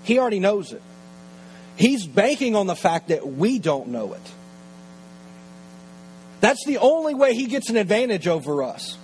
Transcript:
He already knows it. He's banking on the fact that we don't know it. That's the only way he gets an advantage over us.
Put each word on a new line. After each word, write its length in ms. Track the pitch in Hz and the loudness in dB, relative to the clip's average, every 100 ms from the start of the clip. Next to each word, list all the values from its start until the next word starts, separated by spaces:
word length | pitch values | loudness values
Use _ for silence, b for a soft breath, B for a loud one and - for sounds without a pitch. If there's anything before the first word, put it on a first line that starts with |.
He 140 | - 240 | 2 2
already 220 | 247 208 | 2 2
knows 340 | 190 208 170 | 0 0 -4
it. 80 | 113 - - - - - B B B B B | -14 -18 -20 -20 -20 -20 B B B B B
He's 320 | 233 269 175 | 2 2 -2
banking 480 | 131 220 294 262 214 | 2 2 2 0 0
on 100 | 190 | 0
the 100 | 170 | 0
fact 340 | 185 165 - | 0 0 -2
that 180 | 160 143 | -4 -2
we 320 | 135 196 254 | -2 0 0
don't 300 | 160 139 123 | 0 -2 -4
know 240 | 120 104 | -8 -8
it. 180 | - - - - - - - - - - - - - - - - - - - - - - - | -10 -18 -20 -20 -20 -20 -20 -20 -20 -20 -20 -20 -20 -20 -20 -20 -20 -20 -20 -20 -20 -20 2
That's 240 | 208 269 - | 2 2 -2
the 140 | 262 | 4
only 340 | 233 320 311 | 4 4 0
way 220 | 269 269 233 | 2 2 2
he 100 | 262 | -2
gets 240 | 262 - | -4 0
an 80 | 226 | 0
advantage 500 | 190 214 247 202 175 | 2 0 2 -2 0
over 360 | 165 135 143 | -2 -2 -4
us. 340 | 127 - - - | -4 -6 -14 -16